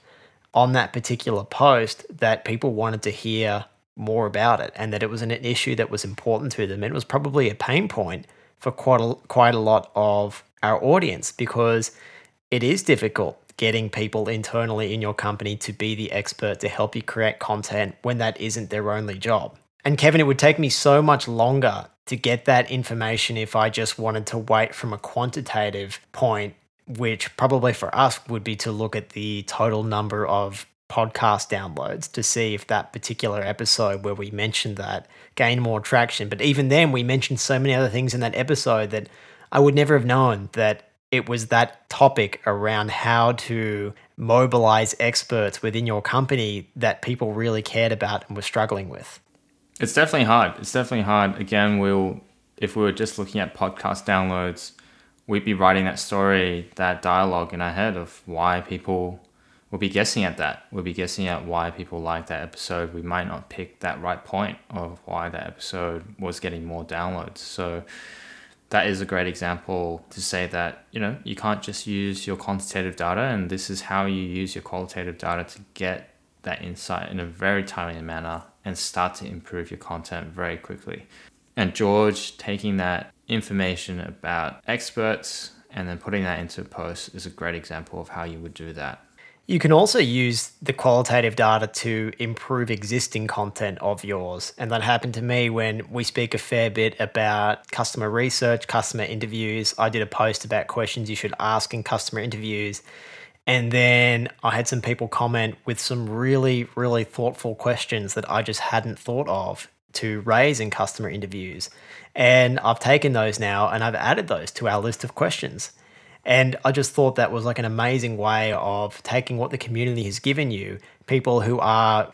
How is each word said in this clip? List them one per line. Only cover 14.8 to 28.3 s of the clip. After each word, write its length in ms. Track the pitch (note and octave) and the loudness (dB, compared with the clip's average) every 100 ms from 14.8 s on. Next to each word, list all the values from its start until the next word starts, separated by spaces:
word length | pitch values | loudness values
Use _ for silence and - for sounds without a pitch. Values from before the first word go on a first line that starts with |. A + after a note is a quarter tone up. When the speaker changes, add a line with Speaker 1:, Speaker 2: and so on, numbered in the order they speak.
| G#2+ | -2
Speaker 1:
in 80 | G#2+ | -2
your 120 | G#2 | -4
company 440 | G#2 G#2 G#2 G#2 G#2+ | -4 -4 -4 -4 -6
to 160 | - | -6
be 200 | G#2 G#2+ | -4 -4
the 180 | G#2+ G#2+ | -4 -4
expert 500 | G2+ G2+ - G#2 G2 | -4 -4 -4 -4 -2
to 80 | G2+ | -4
help 260 | - A2 A2+ | -2 -2 -2
you 60 | |
create 360 | - - A2 - | -6 -2 0 0
content 560 | - G#2 - G#2 G2 - | -4 -4 -2 -2 -4 -4
when 160 | B2 A#2+ | -4 0
that 200 | A2 - | -2 -2
isn't 300 | A2 G#2+ G#2+ | -6 -6 -4
their 220 | G#2 G#2 | -4 -2
only 260 | G#2 G#2+ F#2+ | -2 -4 -6
job. 400 | A2+ A2 - - _ _ | 0 0 0 -12 _ _
And 140 | C#3+ D3 | 0 4
Kevin, 240 | D3+ D#3+ | 6 8
it 40 | C#3+ | 6
would 140 | C3+ | 6
take 180 | D3 D#3 | 6 6
me 120 | D3 | 2
so 320 | - C#3+ C#3+ | 2 6 6
much 260 | D3+ C#3+ - | 6 4 2
longer 600 | A#2 A#2 C#3 B2+ G2 - _ - | 2 4 4 4 2 0 _ -8
to 80 | A#2+ | -2
get 300 | A#2+ A#2+ - | 0 0 4
that 260 | B2 B2 | 4 4
information 680 | C3 B2 A2+ A2 A2+ - A#2 | -2 -2 -2 -2 0 0 -2
if 180 | G#2+ A#2 | 0 2
I 140 | A2 | 2
just 300 | G#2+ A2 - | 2 -4 -2
wanted 260 | A2 A2 G#2 | -2 -2 -4
to 100 | A#2 | -4
wait 360 | A2 A2 A2+ | 2 4 4
from 200 | - A#2+ | -2 -6
a 40 | G#2 | -6
quantitative 1000 | - - B2 - B2 A2+ G#2 G2+ G2 - _ | -6 -2 -2 -4 -4 -2 -2 -2 -8 -12 _
point, 420 | - B2 G#2+ G#2 - _ _ - | 0 0 2 -2 -10 _ _ -12
which 480 | A#2 A#2+ A2 - - | -4 -2 -2 -6 0
probably 360 | C3 C3+ B2 | 2 4 2
for 200 | A2+ - | 2 -2
us 320 | - C3 - | 4 4 2
would 160 | - | -6